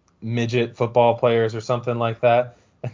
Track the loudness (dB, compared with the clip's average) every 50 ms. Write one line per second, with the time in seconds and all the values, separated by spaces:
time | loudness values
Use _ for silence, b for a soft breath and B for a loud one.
0 | _ _ _ _ -8 -6 -2 -2 -2 0 0 -2 -2 -2 -2 -4 -4 0 2 4
1 | 4 4 2 2 2 2 2 2 0 0 -2 -6 -4 -4 -4 -4 -2 -4 -4 -4
2 | -4 -4 -4 0 2 2 4 4 0 -2 -8 _ _ _ _ -12 -12 -12